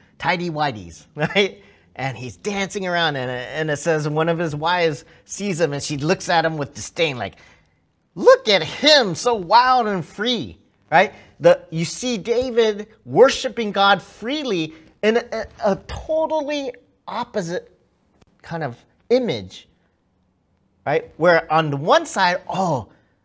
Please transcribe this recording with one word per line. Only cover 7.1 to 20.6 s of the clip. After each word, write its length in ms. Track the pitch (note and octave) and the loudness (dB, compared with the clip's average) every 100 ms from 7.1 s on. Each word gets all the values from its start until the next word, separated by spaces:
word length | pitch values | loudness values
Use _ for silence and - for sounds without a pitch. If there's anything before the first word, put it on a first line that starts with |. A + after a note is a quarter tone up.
| B2+ | -2
like, 180 | G2 - - _ _ _ _ _ _ - | -8 -10 -20 _ _ _ _ _ _ 0
"Look 320 | D4 B4+ D4+ | 4 4 6
at 160 | G3 | 2
him, 500 | D3+ - C#4+ D4+ G#3+ | 0 0 4 4 4
so 220 | D#3+ A#3+ A#3 | 0 -2 -2
wild 520 | E3+ A3 B3+ B3+ G#3+ | 4 4 6 4 2
and 180 | F#3+ - | -2 -6
free," 520 | - A3 A#3+ A2 E2 _ _ - | -6 -4 -4 -6 -14 _ _ 0
right? 240 | D#3 G3+ - - - | 4 4 0 -20 2
The, 240 | E3 F3 - | 4 4 2
you 160 | D#3+ E3+ | -6 -4
see 320 | - B3+ A#3 | -4 -4 -4
David 680 | E3 A#3 C4 A3+ A3 G#3 G#3 _ | -2 -2 0 2 2 0 -8 _
worshiping 680 | - C3+ C4 - B3+ G#3+ G#3+ | -2 6 6 6 -4 -4 -4
God 300 | G3+ G3 G3 | 2 4 4
freely 720 | - - A3 D4+ C#4 F#3 D#3 - - _ | 0 -12 -6 -6 -2 -2 -4 -8 -20 _
in 140 | G#3+ A#3 | 0 0
a, 280 | A3+ A3+ - - G#3+ | 0 -8 -10 -4 -2
a 100 | G3 - | -2 -6
totally 840 | - - D#4 D#4 D#4 C#4 D4 C4+ - _ _ - | -10 -4 -2 0 -2 -2 -4 -6 -10 _ _ -12
opposite 680 | G3 A#3+ G#3+ E3+ F3+ - _ _ _ _ _ _ _ | -10 -8 -6 -6 -8 -10 _ _ _ _ _ _ _
kind 220 | - E3 | -12 -8
of 140 | D3 A#2+ _ _ - | -8 -10 _ _ 0
image, 580 | B3 A#3 A#2+ F#2+ - - _ _ _ _ _ _ _ _ _ | 0 0 -4 -8 -16 -20 _ _ _ _ _ _ _ _ _